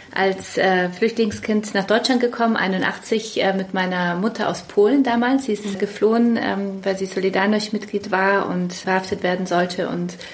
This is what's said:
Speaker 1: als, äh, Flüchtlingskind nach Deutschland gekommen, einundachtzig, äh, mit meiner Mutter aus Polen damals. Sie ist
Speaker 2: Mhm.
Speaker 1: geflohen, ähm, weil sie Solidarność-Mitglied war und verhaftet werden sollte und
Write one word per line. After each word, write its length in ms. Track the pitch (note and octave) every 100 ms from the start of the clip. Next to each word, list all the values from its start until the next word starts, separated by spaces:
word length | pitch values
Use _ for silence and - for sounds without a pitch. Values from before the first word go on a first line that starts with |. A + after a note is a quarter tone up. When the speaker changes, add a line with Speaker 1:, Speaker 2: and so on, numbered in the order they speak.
| -
Speaker 1:
als, 460 | - F#3+ F#3+ - -
äh, 300 | F#3 F#3 F3+
Flüchtlingskind 840 | F3+ A3 A3+ A3 G#3 - G#3+ G#3+
nach 100 | G3+
Deutschland 360 | F#3+ A3 B3 B3+
gekommen, 360 | A#3+ A#3+ A#3 A3+
einundachtzig, 840 | F#3 F#3 - - - A3 - -
äh, 120 | G3
mit 200 | F#3+ F#3+
meiner 440 | F#3 F#3 F3+ F3 F3
Mutter 320 | A3 A3+ G#3
aus 140 | F3
Polen 420 | - - G#3 C#4
damals. 400 | B3+ A#3 B3 C4+
Sie 80 | C4
ist 120 | G#3
Speaker 2:
Mhm. 140 | G#3 G3
Speaker 1:
geflohen, 600 | G3+ - G#3+ A3+ A#3+ A3+
ähm, 380 | - G3 G3 G3
weil 160 | G3 F#3+
sie 80 | F#3+
Solidarność-Mitglied 1040 | G3+ F#3+ F#3+ G3+ G#3+ G#3+ G#3+ - G3+ G3+
war 380 | F#3 F#3+ G3 -
und 240 | F3+ F3+
verhaftet 500 | F3+ - F#3 F#3+ F#3
werden 240 | F3+ F3+ F#3
sollte 420 | F3 F3+ F3+ F3
und 260 | F3 F3 - -